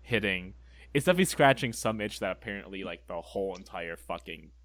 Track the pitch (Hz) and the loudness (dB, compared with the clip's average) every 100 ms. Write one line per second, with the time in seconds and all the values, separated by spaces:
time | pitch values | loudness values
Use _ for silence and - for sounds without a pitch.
0 | - 113 101 92 92 - - - - 143 | 0 2 2 0 -4 -14 -20 -20 -2 2
1 | 180 180 185 - 139 131 123 - 113 110 | 4 4 2 6 6 6 0 -2 -2 -2
2 | 104 - 98 90 113 101 92 98 90 87 | -4 -4 -4 -4 -8 -10 -10 -10 -8 -10
3 | - 85 - 101 98 90 98 92 85 85 | -10 -10 -6 -4 -4 -6 -10 -10 -8 -10
4 | - 85 - 82 80 - | -8 -8 -8 -14 -16 -20